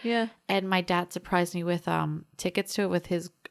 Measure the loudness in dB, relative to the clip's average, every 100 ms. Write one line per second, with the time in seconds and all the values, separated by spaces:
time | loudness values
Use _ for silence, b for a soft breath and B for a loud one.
0 | -2 0 0 -6 -2 0 2 0 2 0
1 | 0 -6 0 2 2 0 0 0 0 0
2 | 0 -2 -8 -6 -2 -2 -2 -2 0 0
3 | 0 -4 -4 _ -8